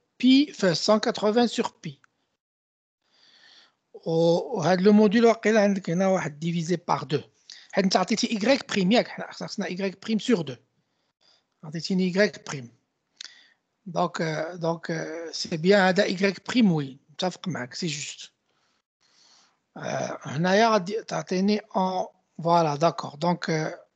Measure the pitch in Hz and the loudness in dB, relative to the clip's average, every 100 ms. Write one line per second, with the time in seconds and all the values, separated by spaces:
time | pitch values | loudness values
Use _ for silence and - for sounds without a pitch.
0 | _ _ 247 269 294 - 190 160 - 214 | _ _ 4 6 4 0 0 0 2 2
1 | 247 - 208 226 240 - - - 160 135 | 2 -2 0 2 0 0 -6 -6 -16 -16
2 | _ _ _ _ _ _ _ _ _ _ | _ _ _ _ _ _ _ _ _ _
3 | _ _ _ _ _ _ _ _ _ - | _ _ _ _ _ _ _ _ _ -12
4 | 185 165 170 175 - 220 156 185 196 208 | -2 2 4 2 -2 -2 0 4 6 6
5 | 214 226 233 220 208 220 202 190 180 170 | 6 6 4 4 2 2 2 0 -2 -2
6 | 190 185 160 147 170 170 165 170 - 143 | 0 0 -2 -6 -4 -4 -2 -4 -2 -4
7 | 135 143 - _ - - - - 190 202 | -2 -6 -6 _ -20 -20 -4 0 2 2
8 | 180 214 240 220 214 277 - 208 185 233 | 0 -2 -2 -2 0 0 0 -2 2 2
9 | 175 - - - 175 - 175 180 196 180 | 2 -6 -14 -12 -12 -8 -6 -4 -6 -6
10 | - 220 - 208 139 123 _ _ _ _ | -4 -4 0 0 0 -10 _ _ _ _
11 | _ _ _ _ _ _ 156 160 - 185 | _ _ _ _ _ _ -12 -10 -2 0
12 | 185 180 208 - - 143 117 _ _ _ | 0 2 0 0 -12 -12 -14 _ _ _
13 | _ _ - - _ _ _ _ 190 165 | _ _ -20 -20 _ _ _ _ -8 -4
14 | 175 - 160 156 160 180 165 165 - 160 | -2 -2 -6 -4 -8 -4 -4 -4 -6 -8
15 | 156 160 165 - - 170 175 202 185 185 | -6 -10 -12 -10 -8 -2 4 6 6 4
16 | - 180 196 180 - 247 208 160 135 131 | 0 0 -2 -2 -2 2 4 4 -2 -10
17 | _ 147 185 - 185 127 123 - 175 147 | _ -6 -6 -6 -8 -8 -8 -8 -8 -6
18 | 139 - - _ _ _ _ _ _ _ | -10 -14 -20 _ _ _ _ _ _ _
19 | _ _ _ _ _ _ _ - 151 139 | _ _ _ _ _ _ _ -14 -8 -6
20 | 127 151 156 127 180 196 226 220 175 214 | -6 -10 -10 -4 0 4 4 2 0 -8
21 | - 160 156 185 196 208 - - 185 185 | -6 -8 -4 0 0 0 -2 -2 -2 -2
22 | - - _ - 165 170 160 143 165 - | -6 -12 _ -6 2 2 2 2 0 0
23 | - 147 175 175 - 156 160 - - | -8 -4 -2 -2 -2 -4 -4 -8 -18